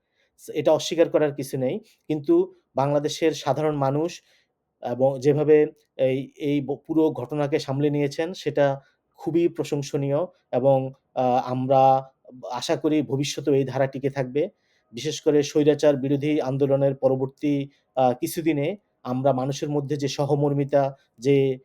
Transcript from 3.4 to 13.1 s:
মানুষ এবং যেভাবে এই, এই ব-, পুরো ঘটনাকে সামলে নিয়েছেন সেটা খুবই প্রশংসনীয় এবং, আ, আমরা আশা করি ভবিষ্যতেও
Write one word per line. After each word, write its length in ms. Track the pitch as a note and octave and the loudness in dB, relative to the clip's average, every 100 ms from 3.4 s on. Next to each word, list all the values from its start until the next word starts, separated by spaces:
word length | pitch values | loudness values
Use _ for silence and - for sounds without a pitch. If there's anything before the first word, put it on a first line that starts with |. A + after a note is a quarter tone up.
| - C#3 D#3 D3 | -2 -2 -2 0
মানুষ 480 | C3+ D3 E3+ - _ _ _ _ _ _ | 0 0 -4 -8 _ _ _ _ _ _
এবং 380 | - A#2+ C3 C3+ | -8 0 0 2
যেভাবে 460 | C3+ D3 D3 D3+ D3+ - _ - | 2 2 6 6 4 -2 _ -2
এই, 340 | C3 C3 B2+ - | 0 0 -6 -6
এই 240 | D3 C#3+ | -2 -2
ব-, 140 | B2+ C#3 | -2 -6
পুরো 360 | - D#3 D#3+ | -2 2 2
ঘটনাকে 480 | D#3 B2 D3+ C#3+ D#3 | 0 -6 -4 -2 -2
সামলে 300 | C#3+ C3+ D3 | -2 0 0
নিয়েছেন 440 | D3 C#3+ C#3+ E3 | 0 -2 -2 -6
সেটা 480 | F#3+ D3+ C#3+ C#3+ C3+ - _ _ _ | -6 -4 2 2 0 -8 _ _ _
খুবই 320 | - E3+ E3+ | -2 2 2
প্রশংসনীয় 720 | D#3+ C#3+ D3 C#3 D3 C#3 C#3+ F3+ _ _ | 0 -6 -6 -4 -4 -2 -2 -4 _ _
এবং, 400 | B2+ C3 C3+ C3 C3 _ - | 0 2 2 0 -10 _ -2
আ, 260 | B2+ B2+ B2+ | 0 0 -2
আমরা 640 | B2+ B2+ C3+ C3+ C3+ C3+ _ - B2+ A#2+ | -2 2 4 6 4 0 _ -20 -18 -12
আশা 240 | A#2+ - D#3 | -8 -4 -2
করি 260 | D#3 D3+ | 0 0
ভবিষ্যতেও 520 | B2 | 0